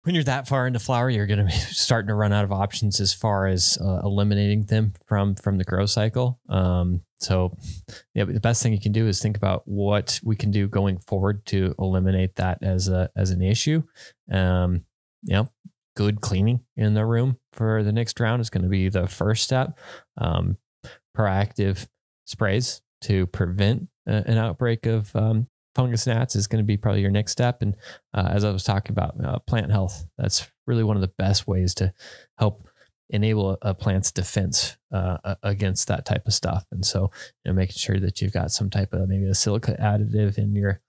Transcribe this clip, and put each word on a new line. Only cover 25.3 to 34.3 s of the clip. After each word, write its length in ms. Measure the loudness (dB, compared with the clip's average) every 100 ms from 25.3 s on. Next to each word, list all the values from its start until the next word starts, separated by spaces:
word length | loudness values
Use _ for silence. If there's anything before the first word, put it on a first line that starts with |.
| 0 -2 _ _
fungus 320 | -2 0 0 0
gnats 300 | 0 0 -2
is 100 | 0
gonna 180 | 0
be 140 | 0 0
probably 240 | 0 0
your 80 | 2
next 200 | 0 0
step. 320 | 0 0 0
And, 120 | -4 -4 -10 -20 _
uh, 160 | -2 0
as 120 | 2
I 80 | 0
was 120 | 0
talking 280 | 0 -2 0
about, 240 | -2 -2 -4 -4
uh, 140 | -4
plant 320 | -2 -2 2
health, 340 | 0 0 -6 -14 -4
that's 280 | -2 -2 -6 _ -4
really 160 | 0
one 140 | 2 2
of 40 |
the 120 | -2 0
best 300 | 0 0 0
ways 260 | 0 0 0
to 160 | -2 -2 -20 -20 -20 -2
help 300 | -2 -2 -20 _ _ _ _
enable 420 | 0 2 2 0
a, 60 | 0
a 120 | -2
plant's 380 | -2 0 0 0
defense, 640 | -4 -2